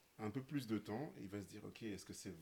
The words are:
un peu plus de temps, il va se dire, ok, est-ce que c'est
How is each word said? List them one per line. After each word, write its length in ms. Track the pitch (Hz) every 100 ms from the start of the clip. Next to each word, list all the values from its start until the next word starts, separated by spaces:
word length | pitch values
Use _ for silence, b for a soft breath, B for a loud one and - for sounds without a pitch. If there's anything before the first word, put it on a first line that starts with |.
| - -
un 120 | 107
peu 120 | 131
plus 240 | 131 147 113
de 100 | 104
temps, 360 | 104 110 151 143
il 100 | 101
va 120 | 101
se 60 | 92
dire, 180 | 104
ok, 180 | - -
est-ce 200 | 113 92
que 80 | -
c'est 220 | 95 - 82